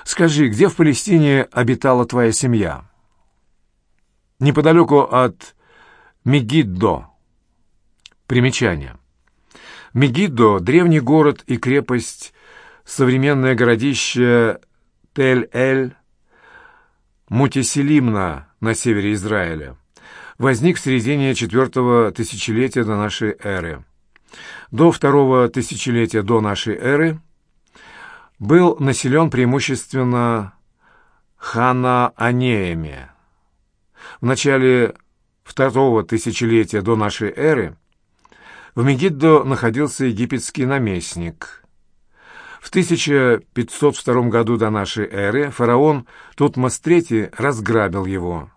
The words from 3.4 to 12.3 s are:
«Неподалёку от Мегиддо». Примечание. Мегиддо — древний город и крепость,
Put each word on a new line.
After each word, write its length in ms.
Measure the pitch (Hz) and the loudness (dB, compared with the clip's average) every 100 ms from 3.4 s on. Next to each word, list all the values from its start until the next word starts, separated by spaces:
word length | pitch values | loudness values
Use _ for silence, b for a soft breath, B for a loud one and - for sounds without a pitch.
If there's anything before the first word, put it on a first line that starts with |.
| _ _ _ _ _ _ _ _ _ - | _ _ _ _ _ _ _ _ _ -2
«Неподалёку 640 | 135 151 151 165 165 143 | 0 2 4 4 6 4
от 560 | 135 127 127 - - _ b b b b b _ | 4 2 0 -4 -18 _ b b b b b _
Мегиддо». 840 | 117 143 113 156 113 90 104 71 - _ _ _ _ _ _ _ _ _ - _ - | 0 0 2 0 0 0 0 0 -6 _ _ _ _ _ _ _ _ _ -20 _ -4
Примечание. 680 | 123 127 - 113 80 65 57 _ _ _ _ B B B B B | 0 0 0 -2 -2 -8 -18 _ _ _ _ B B B B B
Мегиддо — 640 | 113 139 123 202 117 113 98 | 0 0 2 0 4 4 4
древний 400 | 87 160 175 156 | 2 4 4 2
город 420 | 123 156 147 - - | 4 4 4 0 -4
и 100 | 123 | -4
крепость, 760 | 123 139 - 123 117 - - | -2 -2 -2 -4 -6 -14 -20